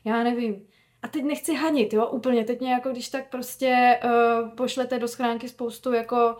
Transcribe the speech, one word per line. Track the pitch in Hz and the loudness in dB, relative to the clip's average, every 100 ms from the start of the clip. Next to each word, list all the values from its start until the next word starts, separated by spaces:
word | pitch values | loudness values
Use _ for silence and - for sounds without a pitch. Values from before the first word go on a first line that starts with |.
já | 214 226 | -2 0
nevím, | 240 240 226 202 - _ _ _ | 0 0 -2 -6 -12 _ _ _
A | 233 | -10
teď | 302 | -4
nechci | 285 294 - | -2 -2 -2
hanit, | 269 320 285 208 | 0 2 2 2
jo, | 214 233 | 2 0
úplně. | 254 254 240 | 0 0 0
Teď | 220 240 | 0 -2
mě | 254 | -2
jako | 247 262 | -2 -2
když | 247 - | -8 -8
tak | 269 262 | -8 -8
prostě, | 254 247 - 262 247 247 240 | -10 -10 -2 2 6 6 6
eh, | 240 233 233 233 226 233 | 4 4 4 2 -2 -4
pošlete | 247 262 254 247 | -4 -2 -2 -2
do | 233 | -4
schránky | - 240 233 247 | -2 -2 -2 -8
spoustu | - 233 233 254 | -8 -8 -6 -2
jako, | 233 226 240 233 233 | -2 0 2 2 0